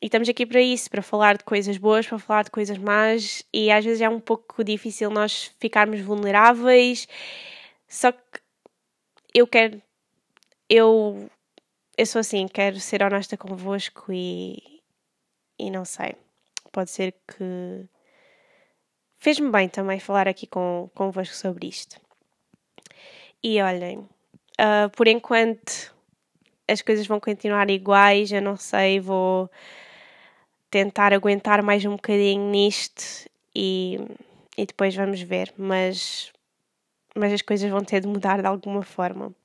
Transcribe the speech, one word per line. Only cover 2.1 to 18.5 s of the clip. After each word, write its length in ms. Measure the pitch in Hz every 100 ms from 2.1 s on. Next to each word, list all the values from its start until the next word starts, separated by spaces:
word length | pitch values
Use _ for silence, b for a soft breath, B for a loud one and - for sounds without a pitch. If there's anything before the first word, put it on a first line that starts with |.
| 220
falar 240 | - 214
de 80 | 208
coisas 260 | - 208 202
más 640 | 202 208 220 226 208 - -
e 180 | - 214
às 120 | 214
vezes 180 | 214 226
é 80 | 220
um 100 | 226
pouco 440 | 226 220 _ -
difícil 460 | 214 214 226 202 208
nós 420 | 214 214 - - _
ficarmos 400 | - 220 208 214
vulneráveis, 1040 | 196 208 202 202 226 240 247 254 247 247 - B B B B B B B _
só 240 | - 247
que 80 | 247 _ - _ _ _ _ _ _ _ _ _
eu 120 | - 240
quero, 360 | 226 226 214 _ _ _ _ _ _ _ _ _
eu, 600 | 226 226 220 208 202 208 _ _ _ _ _ _ -
eu 80 | 226
sou 140 | 233
assim, 280 | 214 202 190
quero 320 | - 202 196
ser 240 | - 202
honesta 320 | 196 196 196 202
convosco 720 | 190 185 190 196 - - -
e, 720 | 185 180 175 185 190 _ 311 _ _ _ _ _ _ _ _
e 120 | 202
não 140 | 190
sei, 320 | 180 - 185 - _ _ _ - _
pode 180 | - 185
ser 240 | - 190 185 -
que 600 | - 185 180 180 185 185 _ _ _ _ _ _